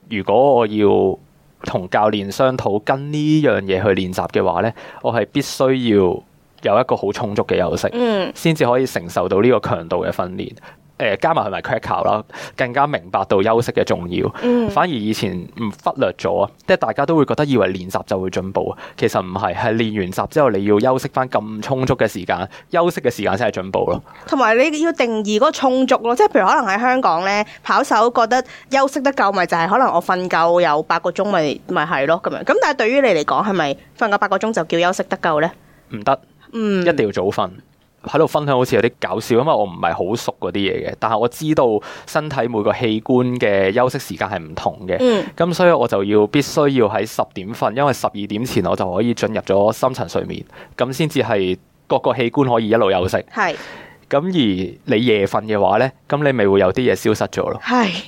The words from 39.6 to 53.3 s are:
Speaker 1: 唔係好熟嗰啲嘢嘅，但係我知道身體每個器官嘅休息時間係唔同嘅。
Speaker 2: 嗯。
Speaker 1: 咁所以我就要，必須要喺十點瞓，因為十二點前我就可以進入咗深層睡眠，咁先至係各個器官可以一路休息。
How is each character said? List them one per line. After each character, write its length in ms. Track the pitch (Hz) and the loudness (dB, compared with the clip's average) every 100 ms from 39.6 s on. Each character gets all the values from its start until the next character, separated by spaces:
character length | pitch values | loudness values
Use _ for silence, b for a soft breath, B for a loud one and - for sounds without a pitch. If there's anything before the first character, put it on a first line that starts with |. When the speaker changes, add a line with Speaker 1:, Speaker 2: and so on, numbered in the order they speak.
Speaker 1:
唔 120 | 101 87 | 0 -2
係 100 | 90 | -4
好 240 | 85 90 110 | -2 -4 -4
熟 200 | - - | -6 -6
嗰 120 | 95 | -6
啲 60 | 92 | -2
嘢 300 | 98 - - | -2 -2 -6
嘅， 60 | - | -4
但 100 | 110 | -2
係 80 | 110 | 0
我 100 | 117 | -2
知 280 | - 156 156 | -2 -2 2
道 100 | 127 107 B B B | 2 2 B B B
身 240 | 160 151 | -6 -4
體 180 | 135 120 | -4 -2
每 140 | 117 | 0
個 100 | 107 | 0
器 280 | 104 120 110 | 0 0 -2
官 280 | - 127 123 123 | 2 2 2 0
嘅 340 | 117 98 95 | 0 2 2
休 160 | 110 127 | 2 0
息 80 | 131 | -2
時 160 | - 87 | -10 -6
間 120 | 101 | -4
係 80 | 98 | -6
唔 140 | 80 | -8
同 260 | 78 - - 90 | -6 -6 -6 -6
嘅。 80 | 90 | 0
Speaker 2:
嗯。 260 | 254 214 170 - | 2 0 -2 -4
Speaker 1:
咁 160 | 170 | -2
所 160 | 165 180 | 2 4
以 40 | |
我 160 | 160 123 | 4 2
就 160 | 104 | 0
要， 240 | 98 107 104 | 2 2 4
必 120 | 143 | 2
須 280 | 139 - 143 | 0 2 2
要 180 | 135 107 | 4 2
喺 180 | 107 107 | 0 -4
十 160 | - 110 | -4 -6
點 180 | - 92 | -6 -12
瞓， 240 | 120 127 107 | -4 -4 0
因 80 | |
為 80 | 143 | 0
十 140 | 117 107 | 0 -4
二 220 | 101 101 | -6 -6
點 180 | 104 123 | -4 -2
前 180 | - | -2
我 120 | 95 98 | 0 -2
就 180 | 95 | -2
可 80 | 90 | 0
以 100 | 120 | 0
進 200 | 117 127 | 0 -2
入 80 | 110 | -4
咗 300 | - 95 104 | 0 2 2
深 200 | - 131 | 2 -2
層 140 | 131 95 | -2 -6
睡 160 | 95 | -6
眠， 200 | 92 - - B B - | -6 -10 -12 B B -4
咁 160 | 127 | -4
先 160 | 131 160 | -2 -2
至 100 | 139 | 0
係 360 | 113 107 92 92 _ _ _ | 0 0 0 -2 _ _ _
各 100 | 135 | 0
個 140 | - | 0
器 160 | 123 120 | 0 0
官 180 | 143 131 | 0 2
可 120 | 120 | 2
以 100 | 110 | 2
一 60 | 113 | 2
路 160 | 104 | 4
休 160 | 92 92 | 2 0
息。 100 | 101 - | -2 -4